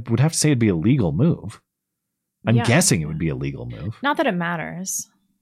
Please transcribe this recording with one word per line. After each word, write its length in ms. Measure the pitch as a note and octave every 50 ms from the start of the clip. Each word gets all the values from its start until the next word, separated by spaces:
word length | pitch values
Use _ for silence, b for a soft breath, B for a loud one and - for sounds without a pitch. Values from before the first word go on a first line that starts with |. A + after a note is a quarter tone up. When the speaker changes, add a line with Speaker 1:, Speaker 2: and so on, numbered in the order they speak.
| A#2 -
Speaker 1:
would 120 | A#2 A#2
have 120 | C3+ D#3+ -
to 60 | -
say 100 | - D3+
it'd 80 | D3 B2
be 100 | A#2 G#2+
a 80 | F#2
legal 360 | E2 D#2 G#2+ C3+ C#3+ G#2+ E2 C#2+
move. 480 | D#2+ B2 E3+ D3+ - - G#2 - - _ _ _ _ _ _ _ _ _ _ _ _ _ _ _ _ -
I'm 100 | A2 A2+
Speaker 2:
Yeah. 80 | A#2 A#2
Speaker 1:
guessing 380 | A2 A2+ D#3 F3+ - C3+ F#2 D#2
it 40 |
would 120 | D2 D#2+ -
be 100 | E2+ D#2+
a 60 | C#2+
legal 320 | - C3 C#2 C#2 - A#2
move. 320 | A#2+ A#2+ A2 A2 G#2+ A2+ - -
Speaker 2:
Not 140 | C#4 D4
that 100 | D4+ D#4+
it 60 | C#4 F#3+
matters. 760 | F3+ E3+ E3+ F3 E3 D#3 D#3+ D#3+ E3+ F#3+ F#3+ - - - - _ _ _ _ _ _